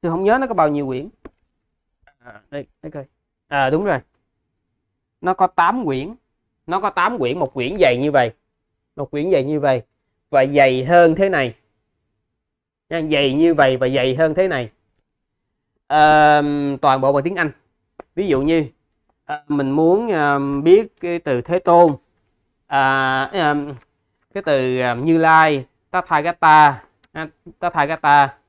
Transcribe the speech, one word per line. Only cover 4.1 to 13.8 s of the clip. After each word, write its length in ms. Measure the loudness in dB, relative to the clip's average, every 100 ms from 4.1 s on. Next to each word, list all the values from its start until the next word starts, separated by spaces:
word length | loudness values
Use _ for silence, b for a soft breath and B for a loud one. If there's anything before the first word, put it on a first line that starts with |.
| _ _ _ _ _ _ _ _ _ _ _
Nó 140 | -6
có 120 | -2 -2
tám 380 | 2 0 0
quyển. 300 | -4 -6 -8 -14 _ _ _ _ -8
Nó 140 | -4
có 100 | -4
tám 280 | -2 -4 -2
quyển, 200 | -4 -4
một 160 | -6
quyển 220 | -6 -6 0
dày 180 | 2 2
như 120 | 0
vậy. 220 | 0 0 -4 _ _ _ _ _ -14
Một 140 | -10
quyển 200 | -6 -2
dày 140 | -2
như 160 | -2 -4
vậy. 220 | -2 -4 -6 _ _ _ _
Và 160 | 0 2
dày 380 | 4 2 2
hơn 300 | 2 4 4
thế 140 | 2 -2
này. 260 | -2 -4 -8 _ _ _ _ _ _ _ _ _ _ _ _ _
Nha, 120 | -8
dày 340 | -2 0 0
như 200 | 2 2
vậy 220 | 4 2
và 120 | 2